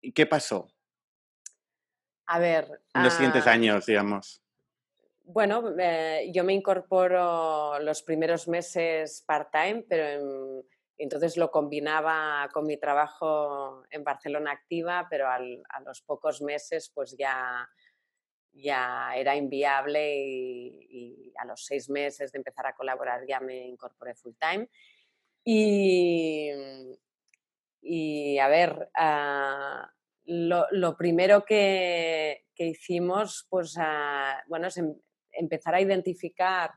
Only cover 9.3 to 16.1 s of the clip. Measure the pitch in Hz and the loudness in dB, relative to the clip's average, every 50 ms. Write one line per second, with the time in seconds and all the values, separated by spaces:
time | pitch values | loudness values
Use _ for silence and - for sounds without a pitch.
9.3 | 156 147 151 - - 156 165 190 214 233 - _ 180 160 156 147 143 143 143 139 | -2 -2 -2 -2 0 0 0 0 -2 -4 -4 _ 0 0 0 0 -4 -4 -6 -6
10.3 | 139 135 135 135 131 131 127 _ _ _ _ _ _ _ 156 139 151 147 160 170 | -8 -8 -10 -10 -10 -12 -14 _ _ _ _ _ _ _ -8 -6 -2 -2 -2 -2
11.3 | 165 170 165 156 - 160 147 143 147 147 143 156 156 156 156 160 160 156 156 151 | 0 0 -2 2 2 0 0 0 -4 -4 -2 0 0 0 2 2 0 0 0 -2
12.3 | 147 143 143 139 - 156 151 156 151 143 - 147 143 143 151 147 - - 170 160 | -2 -4 -4 -4 -4 -4 -2 -2 -4 -2 -2 0 2 2 2 0 -2 -4 -2 0
13.3 | 156 151 151 147 143 139 139 135 135 131 127 _ - 151 147 143 135 135 _ 147 | 0 0 0 -2 -4 -6 -8 -10 -12 -16 _ _ -14 -8 -6 -6 -6 -6 _ -6
14.3 | 143 147 151 147 143 - _ _ 170 170 165 175 175 180 175 175 160 143 135 131 | -6 -4 -4 -4 -6 -8 _ _ -6 -4 -2 -2 -2 -4 -4 -4 -2 -2 0 0
15.3 | 127 123 127 127 123 117 - - - 135 131 139 131 - _ - | 0 -2 -4 -8 -12 -14 -16 -14 -16 -14 -14 -14 -18 -18 _ -8